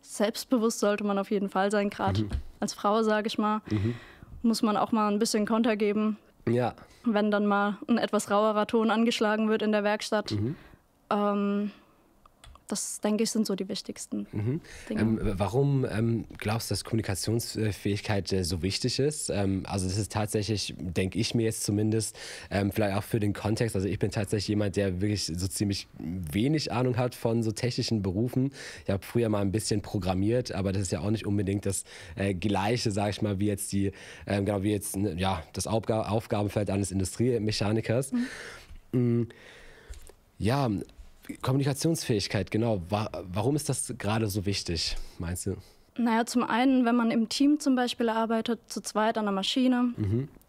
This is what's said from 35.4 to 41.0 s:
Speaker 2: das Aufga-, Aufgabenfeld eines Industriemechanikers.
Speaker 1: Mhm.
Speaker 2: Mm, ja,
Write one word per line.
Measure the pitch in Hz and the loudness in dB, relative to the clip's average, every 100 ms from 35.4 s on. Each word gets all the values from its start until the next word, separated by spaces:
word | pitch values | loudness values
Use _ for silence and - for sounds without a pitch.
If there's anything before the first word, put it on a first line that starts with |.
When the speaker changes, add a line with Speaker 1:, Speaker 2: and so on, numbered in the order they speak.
| 80 | -6
Speaker 2:
das | - 92 | -6 -2
Aufga-, | 110 98 110 - | -2 0 -2 0
Aufgabenfeld | 104 - 107 101 110 101 | -2 0 -2 0 0 0
eines | 98 101 | 0 0
Industriemechanikers. | 95 95 - 120 120 107 104 101 113 - 113 139 247 254 - - - - - - | -2 -2 0 0 2 0 0 0 0 0 -2 0 -2 -2 -6 -14 -16 -18 -20 -4
Speaker 1:
Mhm. | 131 123 117 | 0 2 2
Speaker 2:
Mm, | 113 - - - - - - - - - _ _ | 0 -6 -20 -20 -20 -20 -18 -18 -18 -20 _ _
ja, | 95 135 131 98 - - | 0 2 2 0 -4 -14